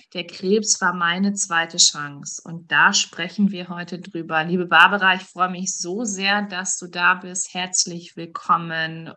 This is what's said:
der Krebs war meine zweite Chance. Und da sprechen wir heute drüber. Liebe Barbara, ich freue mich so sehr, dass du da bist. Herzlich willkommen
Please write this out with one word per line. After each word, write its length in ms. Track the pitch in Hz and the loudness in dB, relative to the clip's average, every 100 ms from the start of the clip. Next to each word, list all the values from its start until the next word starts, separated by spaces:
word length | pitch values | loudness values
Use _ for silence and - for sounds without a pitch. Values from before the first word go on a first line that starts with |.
| _ | _
der 120 | 180 170 | -10 -10
Krebs 540 | - 185 220 208 - | -4 2 2 2 0
war 140 | 185 | 0
meine 400 | 180 170 175 202 | 0 0 2 0
zweite 420 | 202 - 165 165 170 | 0 -2 0 0 4
Chance. 640 | - 151 143 143 147 - | 2 2 -8 -8 -12 -12
Und 300 | - 165 170 | -12 -12 0
da 220 | 151 175 | 6 6
sprechen 580 | 202 - - 175 - 196 | 4 -2 -6 -6 2 0
wir 160 | 180 180 | 0 -8
heute 300 | 175 175 202 | -10 -10 -10
drüber. 440 | - 165 165 160 | -10 -10 -2 0
Liebe 220 | 160 180 | 0 0
Barbara, 520 | 175 165 185 202 185 185 | 4 6 8 6 2 2
ich 80 | |
freue 260 | - 180 180 | -2 -2 -2
mich 240 | 180 185 | -2 -8
so 300 | - 175 196 | -8 -6 -6
sehr, 360 | 233 190 196 208 | -6 -4 0 0
dass 380 | 202 180 190 - | -2 -6 -6 -8
du 80 | 175 | -8
da 300 | 175 175 185 | 0 2 2
bist. 360 | 185 180 - | -2 -8 -8
Herzlich 640 | 180 185 - - 170 170 - | -6 -4 -2 -2 -4 -12 -12
willkommen 960 | 165 - - 170 170 165 160 160 165 | -12 -6 0 0 0 -4 -6 -8 -14